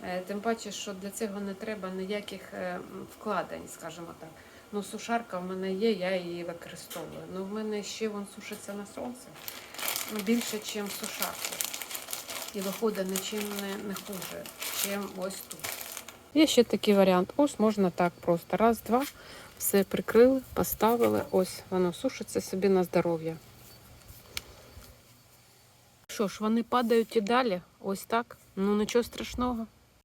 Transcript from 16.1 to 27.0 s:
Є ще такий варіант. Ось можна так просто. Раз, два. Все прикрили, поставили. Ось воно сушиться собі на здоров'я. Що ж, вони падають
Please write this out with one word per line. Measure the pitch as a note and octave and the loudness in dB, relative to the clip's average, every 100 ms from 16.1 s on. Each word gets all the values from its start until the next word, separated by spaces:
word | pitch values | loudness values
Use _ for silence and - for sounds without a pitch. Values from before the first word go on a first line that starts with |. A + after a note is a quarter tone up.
| - - | -18 -4
Є | C#4+ D#4 | 4 6
ще | - | 6
такий | A#3 G#3 - | 4 4 4
варіант. | G3+ F#3+ F3+ F#3 - | 6 8 6 4 4
Ось | C#4+ - | 2 6
можна | G#3+ G#3 F#3+ | 2 4 2
так | - F3 - | 4 0 2
просто. | - E3+ - F#3 | 2 2 2 4
Раз, | A3 A3+ | 4 4
два. | - A#3 C#4+ - - - - - | 2 2 2 -8 -18 -18 -18 -6
Все | - G3+ | 2 4
прикрили, | G3 G3 F#3+ A3 B3 C4+ B3+ | 4 0 4 10 10 8 0
поставили. | - F#3 - G#3+ A#3 A3+ G#3+ G3 | -2 0 4 4 6 6 4 2
Ось | F#3+ F#3 - - | 2 2 -2 -4
воно | F#3 F3+ | 2 2
сушиться | E3+ C4 - A3 - | 2 -4 -4 -4 -4
собі | - F#3+ G3 | -4 0 4
на | F#3+ | 6
здоров'я. | F3 F3+ E3+ E3 D#3+ D#3+ - - - - - - - - - - - - - - - - - - _ - _ - - _ _ _ _ | 6 2 2 0 -2 -8 -12 -20 -20 -20 -20 -20 -20 -20 -12 -12 -12 -20 -20 -20 -20 -20 -20 -20 _ -20 _ -20 -20 _ _ _ _
Що | - G3+ | -2 -2
ж, | - | 0
вони | G#3+ A3+ | 2 2
падають | A3+ B3 A#3+ A#3 | 4 2 6 4